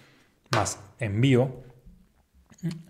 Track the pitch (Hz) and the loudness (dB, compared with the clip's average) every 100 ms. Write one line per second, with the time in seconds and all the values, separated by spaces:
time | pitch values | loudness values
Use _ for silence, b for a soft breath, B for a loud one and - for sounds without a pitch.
0 | B B B B - 117 95 - - - | B B B B -4 -2 -2 -6 -14 -8
1 | 107 101 135 123 139 - - - - - | -4 2 4 4 2 -4 -18 -20 -20 -20
2 | _ _ _ _ _ - 165 - | _ _ _ _ _ -12 -10 -10